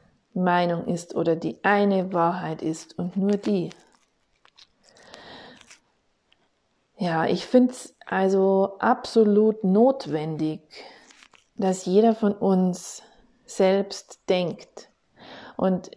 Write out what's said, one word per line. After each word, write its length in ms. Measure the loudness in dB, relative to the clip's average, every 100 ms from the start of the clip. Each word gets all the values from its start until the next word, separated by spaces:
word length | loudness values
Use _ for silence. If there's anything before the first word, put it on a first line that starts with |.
| _ _ _ -2
Meinung 500 | 0 2 0 -2 -4
ist 280 | -6 -6
oder 200 | -4 -2
die 300 | -2 -4 -2
eine 480 | 0 2 2 0 0
Wahrheit 500 | 0 0 -2 -6 -6
ist 360 | -6 -8 -10 -10
und 180 | -6 -2
nur 220 | -2 -2
die. 320 | -2 -2 -4 -10 _ _ _ _ _ _ _ _ _ _ _ -20 -20 -20 -20 -20 -20 -20 -20 -20 _ _ _ _ _ _ _ _ _ _ _ -8
Ja, 260 | -4 -2
ich 220 | -2 -4 2
find's 480 | 2 2 -2 -18 _
also 720 | -6 0 2 2 2 2 0 0
absolut 840 | 0 0 0 2 4 4 4 2
notwendig, 960 | 2 4 4 2 -4 -6 -4 -4 -4 -6 _ -20 -20 -20 -20 _ -20 _ _ -4
dass 300 | -2 -2 2
jeder 280 | 4 4
von 180 | 2 -2
uns 680 | 0 0 2 2 -2 -10 -18 -20 _ _ _ -8
selbst 760 | 0 2 2 -2 -10 -18 -8 -2
denkt. 600 | 0 -2 -6 -16 -20 -20 _ _ _ -20 -20 -16 -2
Und 340 | 0 0 -6